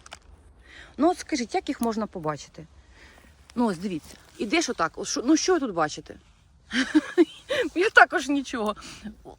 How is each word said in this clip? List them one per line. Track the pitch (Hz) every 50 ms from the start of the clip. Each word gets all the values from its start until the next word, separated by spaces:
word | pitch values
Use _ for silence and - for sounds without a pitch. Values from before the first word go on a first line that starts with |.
| - - - - - - - - - - - - - - - - - - -
Ну, | - 269 339
от | 349 -
скажіть, | - - 320 247 240 196 -
як | 359 - -
їх | 277 -
можна | 240 233 220 226 214
побачити? | 196 - 190 156 156 151 139 - - - - 156 - - - - - - - - - - - - - - - - - -
Ну, | 233 247
ось | 220 185
дивіться, | 156 180 214 180 147 - - - - - - -
ідеш | - - 208 196 339 320 -
отак, | 233 - 170 156 -
от | - -
що, | - - 294 214
ну, | 254 320
що | 294 - - 370
ви | 320
тут | 277 233 180
бачите? | 165 160 147 - - - - - - - _ _ _ _ _ _ _ _ -
<laughs> | - 247 269 - - 302 - - - - 320 - - - - - 539 587 453 320 -
Я | 311 370 453
також | - - 659 - - 349 269 262
нічого. | 285 285 254 - - 247 208 214 202 - - - - - - 214 226 - - - -